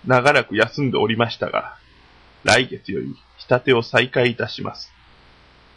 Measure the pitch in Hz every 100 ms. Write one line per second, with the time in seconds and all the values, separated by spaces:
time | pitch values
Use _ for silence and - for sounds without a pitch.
0 | - 127 131 143 117 104 117 - 139 123
1 | 110 110 117 - - - - - _ _
2 | _ _ _ _ 95 113 131 - - 98
3 | 65 - _ _ - 123 - 120 113 123
4 | 127 139 123 117 113 - - - - _
5 | _ _ _ _ _ _ _